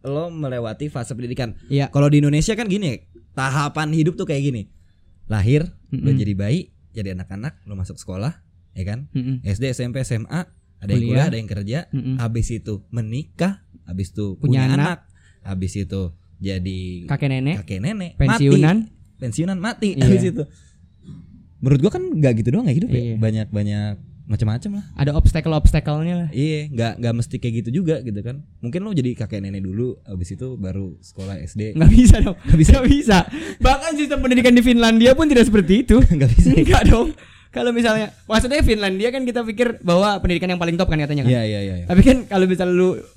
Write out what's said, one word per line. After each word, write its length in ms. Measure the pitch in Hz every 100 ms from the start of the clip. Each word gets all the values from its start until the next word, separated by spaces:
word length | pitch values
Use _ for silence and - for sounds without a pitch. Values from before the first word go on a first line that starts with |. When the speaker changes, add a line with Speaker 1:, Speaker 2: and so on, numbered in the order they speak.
Speaker 1:
lo 240 | 131 143 170
melewati 560 | 165 143 123 117 110 147
fase 240 | 143 120
pendidikan. 360 | 117 120 123 120 98 -
Speaker 2:
Iya. 200 | 139 135
Speaker 1:
Kalau 180 | 143 143
di 120 | 147
Indonesia 340 | 147 147 156
kan 100 | 214
gini, 260 | 226 190 190 107 _ - _
tahapan 540 | - 135 135 147 151 156
hidup 240 | 156 156
tuh 100 | 175
kayak 180 | 190 143
gini. 200 | 143 120 98 _ _ _ _ _ -
Lahir, 360 | 107 98 147 170 - _
lo 100 | 135
Speaker 2:
Mm-mm. 160 | 143 135
Speaker 1:
jadi 160 | 107
bayi, 260 | 95 101 156 - _ _
jadi 220 | - 98
anak-anak, 500 | 90 90 95 127 -
lo 120 | -
masuk 200 | 101 92
sekolah, 460 | 90 - 92 117 170 _ _ _
ya 120 | -
kan? 220 | 92 110 147
Speaker 2:
Mm-mm. 320 | 139 127 131
Speaker 1:
S 160 | 101 98
D, 100 | 131
S 100 | 123
M 100 | 123
P, 80 | 123
S 120 | 127
M 120 | 113 110
A, 200 | 160 180 _ _ _
ada 100 | 101
yang 100 | 123
Speaker 2:
Kuliah. 160 | 117
Speaker 1:
kuliah, 140 | 123 156
ada 100 | 113
yang 100 | 110
kerja, 320 | 101 101 131 -
Speaker 2:
Mm-mm. 280 | 139 127 131
Speaker 1:
habis 300 | 117 113 107
itu 260 | 113 - 101 -
menikah, 640 | 117 110 120 160 - 175 196 _ -
habis 260 | - 90 98
itu 260 | - 101
Speaker 2:
Punya 20 | 92
Speaker 1:
punya 240 | 147 131 131
Speaker 2:
anak. 80 | 135
Speaker 1:
anak, 200 | 143 170 _ _ _ _
habis 280 | - 95 92
itu 280 | 101 92 98 90 82 _ _
jadi 440 | 95 95 92 92 92 90
Speaker 2:
Kakek 240 | 87 139 143
nenek. 260 | 131 131 120
Speaker 1:
kakek 200 | - 95
nenek, 300 | 123 214 185
Speaker 2:
Pensiunan. 600 | - 135 226 139 143 147 208
Speaker 1:
mati. 380 | 220 _ - _
Pensiunan 380 | 127 110 170 190
mati 320 | 202 233 208
Speaker 2:
Iya. 80 | 151
Speaker 1:
habis 240 | 127 190
itu. 180 | 180 - 147 - - _ _ _ - - - - - _
Menurut 200 | 131 139
gua 120 | 165
kan 100 | 359 370
nggak 240 | 233 139 113
gitu 120 | 107
doang 140 | 156
ya 80 | 240
hidup 160 | 131 226
ya. 140 | 127
Speaker 2:
Iya. 120 | 120 110
Speaker 1:
Banyak-banyak 800 | 110 110 107 104 104 104 104 104 - - -
macam-macam 440 | 110 110 113 208
lah. 120 | 202 - -
Speaker 2:
Ada 140 | 143
obstacle-obstacle-nya 1000 | 151 - 165 156 156 - 156 151 151 165 175
lah. 120 | 170
Speaker 1:
Iya, 380 | 139 151 151 151
nggak, 240 | 127 113 98
nggak 180 | 117
mesti 220 | 117 117 127
kayak 180 | 123 113
gitu 80 | 110 135
juga 240 | 175 156
gitu 180 | 123 101
kan. 180 | 107 139 - -
Mungkin 220 | 120 165
lo 100 | 208
jadi 180 | 185 123
kakek 280 | 120 104 107
nenek 200 | 98 98
dulu, 360 | 95 98 123 -
habis 260 | - 95 90
itu 260 | 92 127 127
baru 400 | 95 92 95 78
sekolah 380 | - - 95 98
S 160 | -
D. 220 | 104 107
Speaker 2:
Nggak 180 | 160 160
bisa 240 | - 247 214
dong. 180 | 202 180
Speaker 1:
Nggak 180 | - 160
bisa. 140 | 156
Speaker 2:
Nggak 160 | 269 247
bisa. 280 | 285 285 190 - 294 320 -
Bahkan 300 | 254 269 311
sistem 240 | 302 294 269
pendidikan 300 | 262 247 247
di 100 | 240
Finlandia 520 | 240 240 226 226 233
pun 140 | 262 320
tidak 180 | 247
seperti 400 | 220 208 165 196
itu. 120 | - 220 269
Speaker 1:
<laughs> 20 |
Nggak 220 | 165 135
bisa. 160 | 113 175
Speaker 2:
Nggak 300 | - 156 - 185
dong. 220 | 220 240 - - - _
Kalau 200 | 247 240
misalnya, 360 | 233 233 220 214 -
maksudnya 360 | - 220 220 294
Finlandia 460 | 277 214 202 190 226
kan 100 | 262
kita 200 | 254 240
pikir 360 | 220 214 240 226
bahwa 360 | 175 175 202 196
pendidikan 300 | 180 175 185
yang 80 | 180
paling 180 | 170
top 120 | 170 185
kan 100 | 156
katanya 240 | 147 147
kan. 80 | 123
Speaker 1:
Iya, 140 | 123
iya, 160 | 110 104
iya, 140 | 98 92
iya. 80 |
Speaker 2:
Tapi 160 | 87 180
kan 160 | 226 262
kalau 200 | 220 196 185
misalnya 260 | 185 180
lu 160 | 180 185 175 -